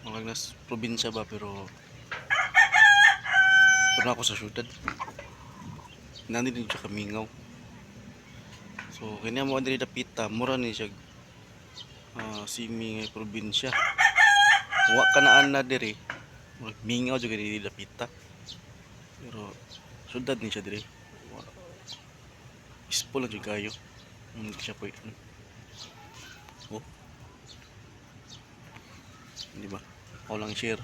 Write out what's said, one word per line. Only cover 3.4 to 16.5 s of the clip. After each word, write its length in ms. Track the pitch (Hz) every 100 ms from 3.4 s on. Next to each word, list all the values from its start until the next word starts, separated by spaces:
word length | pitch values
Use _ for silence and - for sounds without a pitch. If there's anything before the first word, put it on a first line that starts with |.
| 762 762 784 762 762 762
pero 120 | 762
ako 160 | - -
sa 80 | -
syudad. 320 | 104 110 117 - - - - - - - - - - - - - - - -
Nandito 320 | 113 127 123
din 80 | 110
siya 160 | -
kamingaw. 400 | 110 104 104 107 110 - - - - - - - - - - - - - - - -
So, 320 | - 110 104
kanya 240 | 110 120 139
mo, 80 | 135
andiri 240 | 131 135
dapita. 480 | 123 - 123 - 113
Mura 320 | 107 123 131
ni 160 | 123 107
siya, 160 | 107 101 - - - - - - - - - - - 120
ah, 240 | 110 107
simi 560 | 104 - 117 113 113 110
nga 80 | 107 -
probinsya. 560 | 107 107 107 - 135 - 698 - 807 784 855 807 831 831 784 - 762 762
Wa 80 | 762 762
ka 80 |
na 160 | - -
ana 240 | - 139
diri. 320 | 127 131 110 110 - - - - -